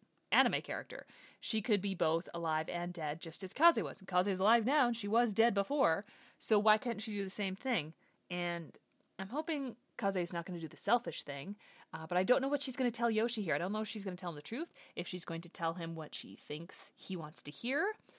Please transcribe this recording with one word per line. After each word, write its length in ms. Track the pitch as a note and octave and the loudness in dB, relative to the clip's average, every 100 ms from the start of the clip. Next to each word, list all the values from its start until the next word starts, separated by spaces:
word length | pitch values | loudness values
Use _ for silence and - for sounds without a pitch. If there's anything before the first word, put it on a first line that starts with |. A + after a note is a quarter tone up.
| _ _ _ | _ _ _
anime 320 | A3 B3+ C#3+ | 4 4 2
character. 420 | - G#2+ - - - - - - | -2 -6 -6 -10 -12 -18 -20 -12
She 200 | - A3 | -4 -2
could 180 | G#3 G#3 | 2 2
be 140 | G3 | 2
both 340 | F3+ E3 E3 - | 2 2 2 0
alive 360 | E3+ E3 D#3 D#3+ | -4 0 0 0
and 220 | E3+ F3 | -2 -4
dead, 300 | F3 D#3 D#3 | -4 -4 -4
just 220 | E3 - | -6 -6
as 100 | F#3+ | -8
Kaze 300 | - E4 B3 | 4 4 6
was. 160 | D3+ - | 0 -6
And 80 | - | 0
Kaze 220 | F3+ G3 | 2 4
is 100 | F#3 | 4
alive 260 | G3 A#3 A3 | 6 6 4
now, 220 | D4 A#3+ | 4 4
and 80 | A#3 | 2
she 120 | G3+ | 2
was 240 | A3 A#3+ | 2 4
dead 220 | G3+ A#3 | 4 4
before, 520 | G3+ G3 D4 G3 E3 - - - _ | 4 0 4 4 4 -2 -18 -20 _
so 180 | - G#3+ | 2 4
why 220 | G#3 G#3+ | 6 4
couldn't 220 | B3 D#3+ | 4 -4
she 120 | - | -4
do 100 | G#3 | -4
the 60 | G3 | -4
same 260 | - G3 F#3+ | -2 -4 -2
thing? 380 | C4 G#3 D3+ - _ _ _ | -2 -2 -2 -10 _ _ _
And 440 | F3 F3 E3+ D#3 - _ _ _ - | -4 -2 -4 -6 -14 _ _ _ -10
I'm 100 | F#3+ | -6
hoping 460 | C4 D#4+ D4+ C4+ A3 _ - | -4 -2 -2 -4 -8 _ -2
Kaze 200 | G3+ F#3+ | 0 0
is 160 | F3 | 0
not 120 | F3 E3+ | -2 -4
gonna 140 | F3+ | -6
do 80 | D#3+ | -6
the 100 | - | -6
selfish 460 | - A#3 F3+ - | 2 2 2 -6
thing, 320 | - C#3 D#3+ G#3 - - - | -8 -8 -8 -12 -14 -20 -14
uh, 120 | E3 D#3+ | -10 -2
but 100 | F3+ | 0
I 60 | |
don't 180 | F#3 B3 | 4 4
know 60 | C4+ | 4
what 140 | C#4+ | 0
she's 140 | C#4 B3 | -2 -2
gonna 160 | B3 | -2
tell 180 | B3 A#3 | 0 0
Yoshi 320 | G#3+ A#3+ A3 | 2 0 -2
here. 140 | F#3 D3 | -2 0
I 20 | |
don't 140 | F3+ | 0
know 100 | G#3 | -2
if 60 | G#3+ | -4
she's 180 | G#3+ G3 | -6 -6
gonna 100 | F3+ | -6
tell 140 | F3+ | -6
him 60 | D3+ | -8
the 60 | |
truth, 300 | - A#3+ E4+ - - - | -6 -6 -6 -10 -12 -8
if 120 | F3 | -6
she's 180 | F#3 - | -6 -6
going 160 | E3 | -6
to 80 | E3+ | -8
tell 240 | - E3+ | -4 -2
him 220 | E3+ E3 E3 | -2 -6 -6
what 200 | D3+ - | -8 -10
she 200 | - G2 | -12 -14
thinks 560 | - D3+ E3 - - - | -10 -8 -8 -10 -12 -14
he 200 | - F3+ | -8 -6
wants 260 | D#3 - | -6 -10
to 80 | - | -10
hear, 420 | - A#3+ C#4 F#4+ G#4+ _ | -8 -2 0 0 -4 _